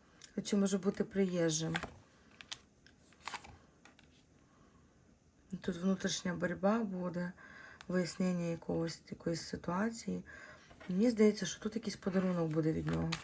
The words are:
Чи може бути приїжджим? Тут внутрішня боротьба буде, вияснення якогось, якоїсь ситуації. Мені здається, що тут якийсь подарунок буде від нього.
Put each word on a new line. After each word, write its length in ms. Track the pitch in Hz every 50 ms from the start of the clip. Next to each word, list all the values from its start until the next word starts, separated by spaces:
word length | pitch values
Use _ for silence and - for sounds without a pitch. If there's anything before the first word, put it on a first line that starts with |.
| - - - - - - - - 196
Чи 120 | - -
може 220 | 202 196 190 196 190
бути 260 | 175 196 196 - 202
приїжджим? 720 | - - 190 196 185 180 175 170 165 156 156 160 165 165 170 - - - - - - - - - - - - - - - - - _ _ _ - - - - - - - - - - - - - - - - - - - _ - - - - - - - - - _ - - - - - - - - - - - _ _ _ - - - _ _ _ _ _ - - - 175
Тут 160 | - - 180
внутрішня 580 | 170 175 190 190 185 - 190 165 - - 185 175
боротьба 440 | 165 175 175 - 165 180 196 214 233
буде, 540 | 226 196 185 180 180 180 165 175 180 180 - - - - - - - - - - - -
вияснення 560 | 180 185 175 160 - - 185 185 180 175 170
якогось, 560 | 170 170 165 - - 170 165 165 165 160 - - -
якоїсь 320 | - - - 170 170 160
ситуації. 800 | - - - - - - 175 185 214 233 226 - - 190 185 180 185 - - - - - - - - - - - - -
Мені 220 | 180 185 220 254
здається, 360 | 233 208 214 214 202 208 190
що 140 | - - -
тут 140 | - 214 -
якийсь 200 | 220 - 202 -
подарунок 520 | - - 196 175 190 185 185 180 170 165 160
буде 240 | 151 165 156 160
від 140 | 160 165 156
нього. 240 | 156 165 165 165 165 165 -